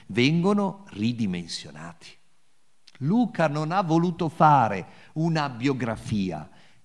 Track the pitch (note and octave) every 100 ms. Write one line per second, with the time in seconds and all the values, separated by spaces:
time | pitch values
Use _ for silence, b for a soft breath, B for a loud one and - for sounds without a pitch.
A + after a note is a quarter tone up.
0 | - G2 C3 E3 F3+ G#3 G3 - - G2+
1 | A2 A#2+ G#2+ F2 E2 - D#2 D2 E2 E2
2 | - - - - - _ _ - - -
3 | C3+ A3+ G#3+ - D#3+ D3 D#3 F#3 F3+ E3
4 | F3 E3+ E3 - D#3 C#3+ A2+ F#2+ E2 B
5 | B D3+ E3 E3 C#3+ A#2+ C3+ B2+ A#2+ G#2+
6 | - G#2+ F#2 D#2+ D2+ b b b